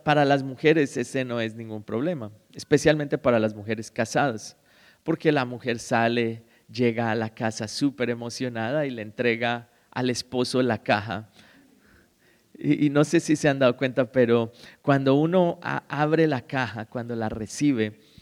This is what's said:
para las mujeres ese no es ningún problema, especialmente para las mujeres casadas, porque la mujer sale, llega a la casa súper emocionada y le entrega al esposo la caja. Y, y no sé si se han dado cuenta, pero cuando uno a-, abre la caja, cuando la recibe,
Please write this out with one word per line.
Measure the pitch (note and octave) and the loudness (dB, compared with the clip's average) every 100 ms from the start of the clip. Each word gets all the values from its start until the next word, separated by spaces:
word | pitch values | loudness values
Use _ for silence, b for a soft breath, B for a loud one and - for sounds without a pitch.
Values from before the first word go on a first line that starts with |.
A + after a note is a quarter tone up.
para | - D3 C#3 | 0 2 4
las | C#3 | 2
mujeres | C3+ B2+ D3+ D#3+ C#3 C3 | 0 0 2 4 2 -2
ese | B2 C3+ | -6 -4
no | B2+ A#2+ | -4 -2
es | A2+ A2+ | -4 -6
ningún | A2+ G#2+ | -12 -12
problema, | G#2 A2+ D#3 E3 G#2+ G#2+ _ | -6 -4 -4 -4 -8 -16 _
especialmente | - - D3 D#3+ D3+ D3 C#3+ | -14 0 2 4 2 0 -2
para | C3 A#2+ | 2 4
las | A2 G#2+ | 2 -2
mujeres | G#2 A2+ A2 | -8 -8 -8
casadas, | - A2+ C#3+ C#3 A2 - - b b b b | -6 -2 0 -2 -2 -12 -20 b b b b
porque | - E3 E3 | -4 0 2
la | D3 B2 | 2 0
mujer | B2 B2+ A#2 | -6 -4 -4
sale, | - A#2+ A#2 A#2+ A#2 A2+ - b b | 0 2 2 2 -2 -4 -14 b b
llega | A2 A#2+ A2+ A#2 | 0 0 2 -2
a | A2 | -2
la | A2 | -4
casa | - A2+ A2 G#2+ | -4 -4 -4 -8
súper | - C#3+ B2 A#2+ | -2 -2 -2 -4
emocionada | A#2+ A#2 - B2+ A#2 A2+ D3 C#3+ | -4 -8 -8 -6 -4 -4 -2 -4
y | |
le | A#2+ | -6
entrega | G#2+ G#2+ A#2+ A#2 A#2+ A#2+ A#2 b b | -10 -2 0 0 -2 -4 -8 b b
al | - B2+ | -4 -2
esposo | A#2+ - B2+ B2 C3 | -2 -4 -2 0 2
la | B2+ G#2+ | 2 0
caja. | - G#2+ G#2 G2 G#2+ b b b b b b b b b b b b | 0 0 0 -8 -10 b b b b b b b b b b b b
Y, | - C#3 D3 D3 | -6 0 2 2
y | |
no | C#3+ D3+ | 2 2
sé | E3+ | 2
si | - D#3 | 2 0
se | D#3 | 2
han | C3+ | 4
dado | C3 B2 | 2 2
cuenta, | C3 B2+ B2 | -2 0 0
pero | C3 A#2 A#2 A2+ - B B | 2 4 4 0 -6 B B
cuando | - C#3 C3+ C#3 | 0 2 4 4
uno | D#3+ F#3 F3 - | 4 2 2 0
a-, | - C3+ - | -6 -8 -6
abre | C#3 D3+ D#3+ D#3+ | -2 0 2 2
la | C3+ | 0
caja, | - C3+ A#2+ G#2+ A2 | -4 -4 -4 -6 -10
cuando | B2 A#2 A#2 | -8 -8 -4
la | A2 | -4
recibe, | A2+ G#2+ - D3 B2+ G#2+ A2 b b | -6 -8 -2 0 2 0 -4 b b